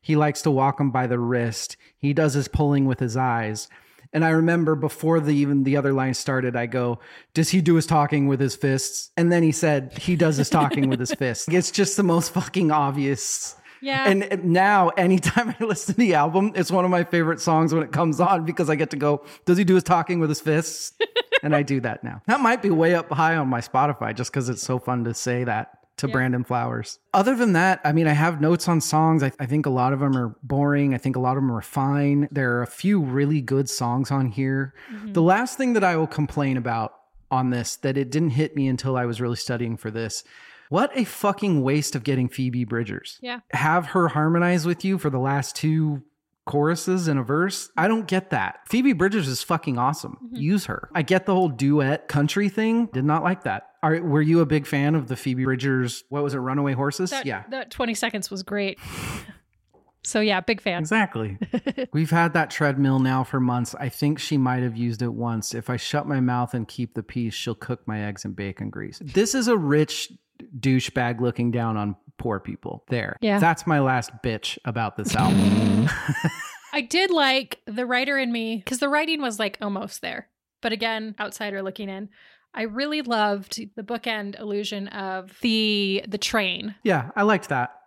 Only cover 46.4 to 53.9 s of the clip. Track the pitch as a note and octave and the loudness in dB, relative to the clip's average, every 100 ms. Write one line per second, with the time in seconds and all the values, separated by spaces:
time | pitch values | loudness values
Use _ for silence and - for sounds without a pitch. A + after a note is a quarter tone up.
46.4 | - D3 D3+ E3+ - F#3 E3 C#3 A#2 D3 | -4 0 2 0 0 0 2 0 0 0
47.4 | F#3+ - - - F#3+ A3+ G3+ F#3 F#3 A#2+ | 0 -2 -6 0 2 0 0 -2 0 -2
48.4 | F#2+ - - A#3 C4+ F3 F#3 G#3 C3+ B2 | -2 -8 -2 2 2 4 2 2 -2 -4
49.4 | - E3 - A#2+ C3 D3+ - - A#3+ A#3+ | -2 -2 -2 0 0 -2 -8 -14 -14 -4
50.4 | D3 G3+ - - - F3 C#3+ F#3 F#3+ F#3 | 0 0 -2 -8 -6 -4 2 2 4 2
51.4 | F3 A#2 C#3 D3 C3+ D3+ - C#3+ D3 G3 | 2 2 2 4 2 -2 -2 0 2 2
52.4 | G3+ G3+ A3 A3+ A#3 C3 C#3+ D#3 F3 F#3 | 0 0 0 0 0 0 0 2 0 -2
53.4 | - G2+ - _ D#3 | -4 -6 -8 _ 0